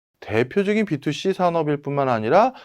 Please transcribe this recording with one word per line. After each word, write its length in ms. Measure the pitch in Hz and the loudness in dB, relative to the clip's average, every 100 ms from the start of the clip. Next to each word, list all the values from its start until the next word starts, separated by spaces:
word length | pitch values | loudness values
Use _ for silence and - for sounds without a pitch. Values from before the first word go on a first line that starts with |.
| _ _ | _ _
대표적인 640 | - 107 127 202 196 214 208 | -4 -2 0 0 0 0 -2
비투씨 480 | 143 156 147 190 | -4 -4 -4 -2
산업일 440 | 190 175 170 151 143 | 0 0 0 -2 -2
뿐만 320 | 147 143 131 | -4 -2 0
아니라 440 | 113 110 175 254 - | 0 4 4 4 0